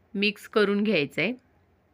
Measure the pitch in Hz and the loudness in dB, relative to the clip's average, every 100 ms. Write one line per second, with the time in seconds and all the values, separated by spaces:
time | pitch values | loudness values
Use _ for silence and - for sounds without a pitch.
0 | _ 202 202 208 - 226 202 202 208 185 | _ -2 -2 -2 -4 0 2 2 0 0
1 | 139 - 170 254 _ _ _ _ _ | -2 -2 -4 -4 _ _ _ _ _